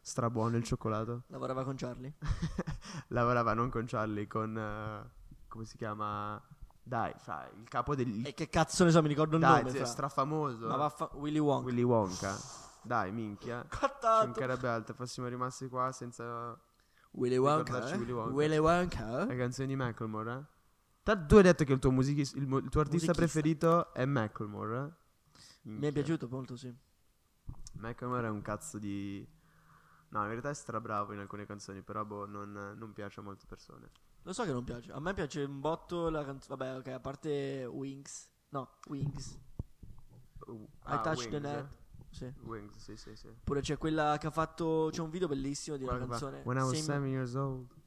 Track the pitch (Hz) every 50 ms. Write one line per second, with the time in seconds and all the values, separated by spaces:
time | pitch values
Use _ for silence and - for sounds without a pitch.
0 | - - - - 120 117 123 110 110 117 117 117 117 - 123 - - 110 107 107
1 | 113 113 120 123 - - 135 131 131 127 131 131 131 135 135 131 131 123 120 123
2 | 127 139 - - 151 147 - - 165 151 - - - 160 - - - - 196 151
3 | - - - 120 117 120 123 120 117 113 107 117 120 123 117 113 113 120 127 110
4 | 107 110 107 104 107 107 - 110 110 110 110 110 107 107 104 107 107 107 107 104
5 | 110 117 - - - - - - - - - 113 110 107 - - 117 107 104 107
6 | 107 104 104 104 104 104 104 104 - - - - - - - - - 120 123 117
7 | 101 80 - - - 120 85 71 65 64 - 98 117 - - 123 123 139 147 135
8 | 120 127 101 107 120 147 - - 160 - - 170 160 - - - 180 170 160 170
9 | 156 151 143 143 156 151 156 165 139 131 131 123 117 127 131 135 131 117 - -
10 | 139 147 - 139 135 147 156 156 151 135 120 110 113 113 123 135 151 147 - -
11 | 160 - - 139 143 151 151 151 151 147 135 127 123 127 120 120 123 123 120 113
12 | 101 92 90 87 101 98 98 - - - - - - - - - - 110 120 113
13 | 95 92 104 117 110 104 101 - - 120 117 120 - - - - - 269 277 -
14 | - 226 226 330 330 123 117 151 131 127 127 123 127 120 117 113 104 - 113 -
15 | 123 120 - 131 123 123 123 123 127 127 - - 135 127 127 127 127 131 131 -
16 | 123 120 120 - 117 120 117 117 120 120 117 - _ _ _ _ _ _ _ _
17 | _ _ - - 127 123 127 127 131 143 151 156 - - 123 123 117 131 - 120
18 | 120 120 123 117 110 117 131 143 151 156 160 151 156 160 175 180 180 175 - -
19 | 117 113 120 139 190 254 - 123 123 123 123 135 135 135 135 135 127 120 107 -
20 | 113 110 107 107 110 117 120 135 147 - _ _ _ _ _ _ _ _ _ _
21 | - 196 220 196 156 143 214 208 190 185 160 - 156 123 135 131 - 131 131 131
22 | 131 139 143 147 139 131 - 135 139 131 131 135 - 120 - 151 151 143 143 170
23 | 160 170 170 156 170 156 - 156 147 160 165 147 170 165 165 175 - - - -
24 | 127 139 143 123 110 104 - - 110 104 104 101 104 107 113 127 143 151 170 _
25 | _ _ _ _ _ _ _ - - - - _ - 107 107 110 139 151 139 147
26 | 139 143 165 151 151 117 131 131 127 123 123 120 131 123 120 - _ _ _ _
27 | _ _ _ _ _ _ _ _ - - - - - - - - 104 117 120 -
28 | 127 123 123 123 117 110 107 104 101 110 104 104 - - - 104 107 101 101 101
29 | 98 101 98 98 - - - _ _ _ _ - - - - - _ - - -
30 | _ - - 107 104 104 113 117 131 143 147 - - - 113 110 117 110 107 101
31 | 104 104 107 101 101 98 - 104 104 - 104 101 - - 98 98 92 - 107 107
32 | 107 107 104 101 101 101 104 101 101 104 101 101 101 101 104 107 113 107 101 107
33 | 104 101 - 101 101 101 98 - - - 101 - - - - - - - - _
34 | _ - - - - 175 185 - 240 165 131 123 123 - 123 120 120 185 - -
35 | 151 185 196 190 165 135 - 151 143 139 139 139 139 156 165 - - - 175 175
36 | 165 165 160 151 147 139 139 139 - - 139 131 131 127 131 131 127 135 131 127
37 | - 135 139 - - 156 143 143 139 135 139 135 127 120 - 139 135 139 135 139
38 | 139 - - - - - _ _ _ - 147 135 127 - - _ - - 151 139
39 | 143 147 139 139 131 - - - - - - - - - - - - - - -
40 | - - - - - - - - - - 117 107 107 - - - - - 143 117
41 | 113 156 156 123 120 110 151 147 143 143 147 143 143 139 - - - - - -
42 | - - - - 127 127 139 - - 110 113 107 104 104 101 107 - - 107 113
43 | - - 107 - - - 110 - - - 139 139 131 - 147 135 165 156 156 156
44 | 151 151 151 151 - 160 - 160 160 156 - - 170 160 160 160 160 156 160 175
45 | 165 156 156 185 185 151 139 135 135 139 139 - - 160 147 139 131 127 123 123
46 | 120 120 120 113 135 135 139 139 135 120 127 131 131 131 127 156 156 151 143 143
47 | 139 135 131 131 131 120 123 135 139 135 131 127 123 127 - - -